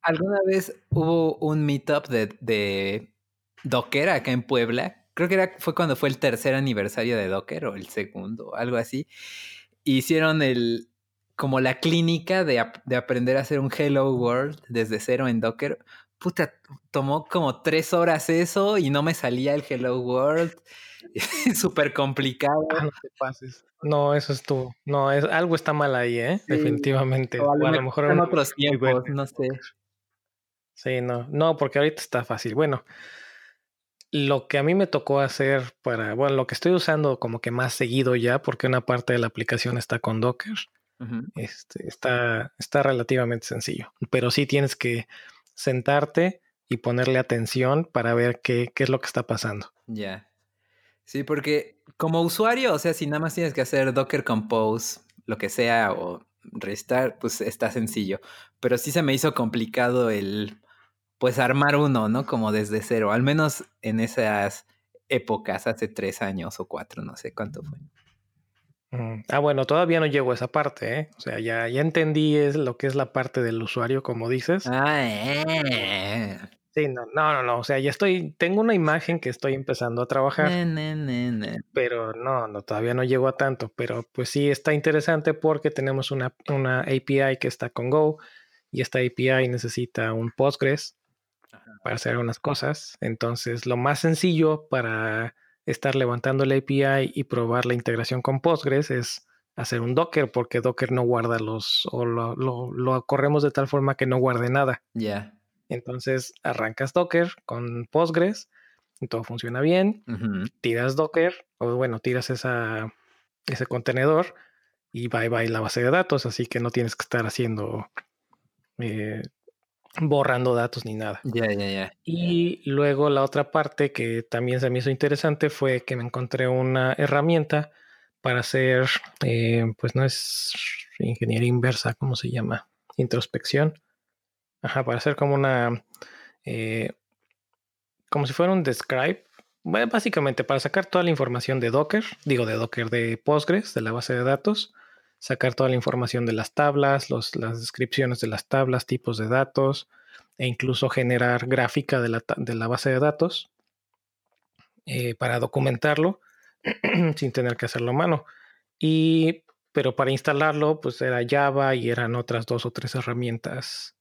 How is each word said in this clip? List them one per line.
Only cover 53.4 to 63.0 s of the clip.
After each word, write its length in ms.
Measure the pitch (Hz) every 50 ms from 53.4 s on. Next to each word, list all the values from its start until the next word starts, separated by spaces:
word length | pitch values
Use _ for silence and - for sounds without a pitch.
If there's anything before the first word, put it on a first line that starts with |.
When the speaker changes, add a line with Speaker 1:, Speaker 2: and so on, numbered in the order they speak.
| 170 156 135
Speaker 1:
que 80 | -
hacer 320 | 131 - - 139 135 135 123
Docker 300 | 135 135 - - 139 123
Compose, 760 | - 120 110 107 110 117 110 110 110 110 117 - - - - _ _ _ - _
lo 120 | - 113 -
que 100 | - 98
sea, 440 | - - 120 117 117 117 113 101 -
o 280 | 92 90 87 87 90 _ _ _ _ _
restart, 720 | - - - - 98 104 104 - - 123 127 131 127 - -
pues 200 | - 113 - -
está 300 | 107 107 - - - 110
sencillo. 480 | - 127 113 110 110 113 104 92 98 95 - - - - - _ _ _
Pero 180 | - 127 123 120
sí 140 | - 151
se 120 | 135 170 160
me 100 | 143 135
hizo 200 | 131 - 156 -
complicado 760 | - 123 113 113 120 113 113 - 127 123 123 123 127 123 113
el, 480 | 107 104 98 98 101 104 107 101 - - _ _ _ _ _ _ _ _ _ _ _ _
pues, 220 | - 127 120 135
armar 380 | 131 120 127 139 143 143 143 143
uno, 320 | 151 143 135 120 110 107
¿no? 160 | 110 127 139
Como 260 | - - 120 110 107
desde 300 | 107 107 107 101 104 107
cero, 320 | 107 - 123 113